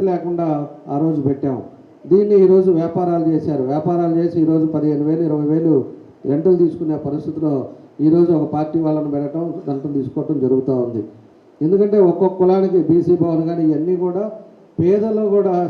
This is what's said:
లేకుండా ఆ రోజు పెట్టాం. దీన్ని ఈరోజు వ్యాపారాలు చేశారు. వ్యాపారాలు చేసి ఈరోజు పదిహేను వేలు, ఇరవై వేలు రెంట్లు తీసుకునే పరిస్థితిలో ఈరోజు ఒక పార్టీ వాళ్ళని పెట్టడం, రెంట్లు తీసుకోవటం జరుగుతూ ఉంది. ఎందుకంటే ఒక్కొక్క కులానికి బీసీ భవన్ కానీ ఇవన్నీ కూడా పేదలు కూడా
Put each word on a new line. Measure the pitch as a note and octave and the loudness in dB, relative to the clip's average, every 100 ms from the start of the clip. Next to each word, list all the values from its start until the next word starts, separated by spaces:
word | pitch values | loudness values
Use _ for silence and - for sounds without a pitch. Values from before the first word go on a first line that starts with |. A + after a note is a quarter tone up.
| F#3+ | -2
లేకుండా | F3 E3+ E3+ E3 D3 D3 - - | -2 -4 -4 -2 -4 -6 -12 -8
ఆ | C#3+ | -2
రోజు | D#3+ D3+ C#3 | -2 0 -2
పెట్టాం. | C#3 C#3+ B2 - - - - C#3+ | -2 -4 -6 -10 -20 -20 -16 2
దీన్ని | F#3 G#3 G3+ F#3 | 2 4 6 6
ఈరోజు | F#3 F#3 E3 | 6 4 2
వ్యాపారాలు | E3 F3+ F3 E3+ D#3+ | 0 -2 0 0 0
చేశారు. | D#3+ D#3 C#3+ B2+ | 0 -2 -2 -2
వ్యాపారాలు | D3+ D#3 F3 E3+ E3 | -2 -2 0 0 0
చేసి | E3+ E3+ D#3 | 0 0 2
ఈరోజు | D#3+ D#3 D3+ | 2 0 0
పదిహేను | D3+ D3 D3 | -2 0 0
వేలు, | E3 E3 | 0 0
ఇరవై | D3+ D3 | -2 0
వేలు | D#3 E3 C#3+ B2 - - - - | 0 2 2 0 -10 -20 -10 -4
రెంట్లు | C#3+ F3+ F3 | 0 2 2
తీసుకునే | E3+ - D#3 D3 D3+ | 2 0 -6 -6 -6
పరిస్థితిలో | D3 D#3 D#3 D#3 C#3 A#2 - - - D3+ | -6 -8 -4 -2 -2 -6 -14 -16 -2 2
ఈరోజు | E3+ E3+ D#3+ | 4 4 2
ఒక | C#3+ D3 | 0 -4
పార్టీ | D#3 E3 D#3+ | -4 -2 -2
వాళ్ళని | D3+ D3 | -2 -2
పెట్టడం, | C#3+ C#3+ D#3+ E3+ C#3+ D3+ | -4 -4 -6 -6 -8 -8
రెంట్లు | C#3 D3 C#3 | -6 -4 -4
తీసుకోవటం | A#2+ D#3 C#3+ C#3+ B2+ | -4 -6 -4 -2 0
జరుగుతూ | C3 C3 B2+ A#2 | 0 0 -2 -4
ఉంది. | A2+ G#2 - - _ _ - D#3 | -6 -10 -14 -20 _ _ -4 0
ఎందుకంటే | G3 G3+ G#3 F3+ | 2 4 4 4
ఒక్కొక్క | E3+ F#3 - | 4 0 2
కులానికి | F3+ F#3+ F#3+ F3 D3+ | 2 2 2 2 2
బీసీ | E3+ E3+ F3 | 2 2 2
భవన్ | E3+ D#3+ D#3+ | 0 0 -2
కానీ | E3+ D#3 | 0 0
ఇవన్నీ | D3 E3+ F3+ F3+ | 0 -2 -2 -2
కూడా | F3+ G#3+ - - - _ - | -4 -6 -10 -18 -20 _ -2
పేదలు | E3+ G3+ A3 G#3+ G#3 G3+ | 2 2 0 0 0 2
కూడా | F#3+ F3+ | 2 0